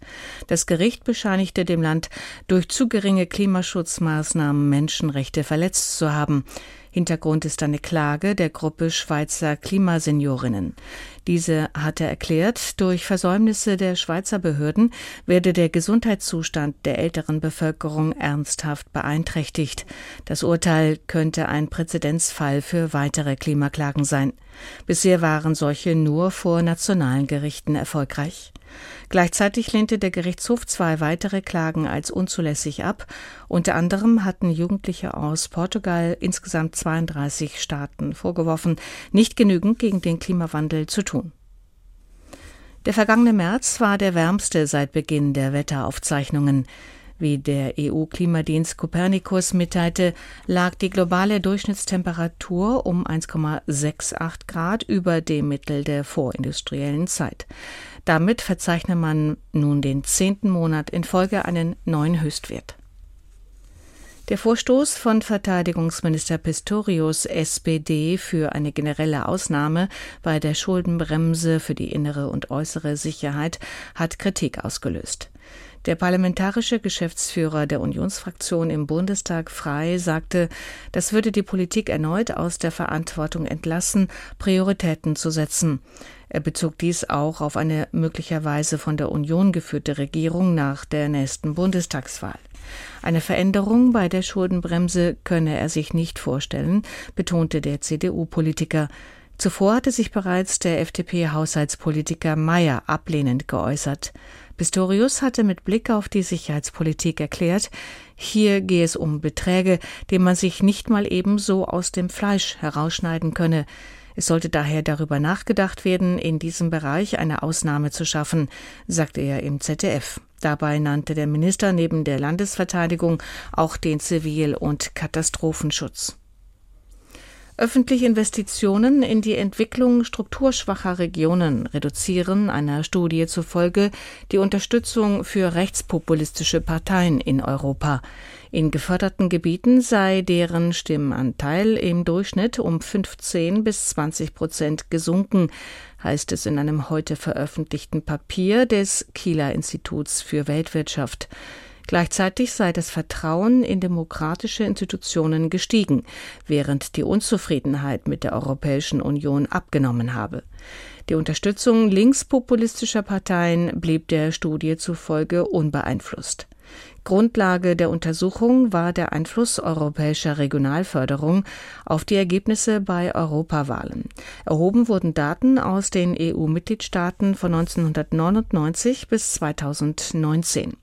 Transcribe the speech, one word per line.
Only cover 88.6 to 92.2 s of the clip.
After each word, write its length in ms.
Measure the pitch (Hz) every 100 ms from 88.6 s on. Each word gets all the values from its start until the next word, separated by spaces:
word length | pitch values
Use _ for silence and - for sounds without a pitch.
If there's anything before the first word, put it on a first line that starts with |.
| 151 151
von 220 | - 151
der 120 | 147
Union 420 | - 147 165 196
geführte 440 | 175 - 147 151 143
Regierung 580 | 139 160 160 170 185
nach 300 | 165 139 139
der 240 | - 151 147
nächsten 460 | 147 135 - 156
Bundestagswahl. 840 | 151 185 185 170 151 - -